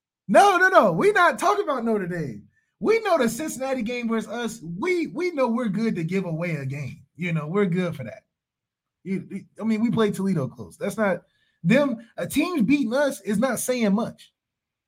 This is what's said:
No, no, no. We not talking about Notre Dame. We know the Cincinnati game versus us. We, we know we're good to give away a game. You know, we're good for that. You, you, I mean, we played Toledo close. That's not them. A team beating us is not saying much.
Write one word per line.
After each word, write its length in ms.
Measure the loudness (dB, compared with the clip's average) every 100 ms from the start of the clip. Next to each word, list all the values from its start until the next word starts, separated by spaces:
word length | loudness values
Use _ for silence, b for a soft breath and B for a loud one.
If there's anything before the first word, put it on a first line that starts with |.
| _ _ 2
No, 300 | 6 6 6
no, 120 | 4
no. 220 | 4 2
We 200 | 2 2
not 280 | 4 2 2
talking 240 | 0 0
about 220 | -2 -2 -2
Notre 220 | -2 -2
Dame. 360 | -6 -8 -10 -18 _ _ -4
We 200 | 0 2
know 180 | 2 2
the 120 | 2
Cincinnati 520 | -2 -6 -6 -4 -2
game 280 | -4 -4 -2
versus 200 | -2 -4
us. 320 | -6 -8 -8
We, 460 | -10 -6 -2 -2 -2
we 240 | -4 -4
know 160 | 0 0
we're 220 | 0 -2
good 260 | -2 -2 -2
to 80 |
give 220 | -2 -2 -2
away 300 | -4 -4 -4
a 80 | -6
game. 360 | -6 -10 -12 -18 -8
You 160 | -4
know, 160 | -4 -2
we're 180 | 0 2
good 300 | 0 -2 -4
for 80 |
that. 200 | -10 -14 -20 _ _ _ _ _ _ _ -6
You, 200 | -6 -6
you, 140 | -12 -14 -6
I 40 |
mean, 180 | -2 0
we 80 | 2
played 240 | 2 2 2
Toledo 320 | 0 0 -2
close. 260 | -6 -16 -8
That's 220 | -6 0
not 240 | 0 -2 -6 _ _ _
them. 420 | 4 4 4 -2 B -10
A 100 | -4
team 380 | -2 0 2 2
beating 280 | 2 2
us 280 | 0 0 -2
is 160 | -4 0
not 220 | 0 0
saying 340 | -2 0 2
much. 400 | 2 0 -8 -20 _ _ _ _ _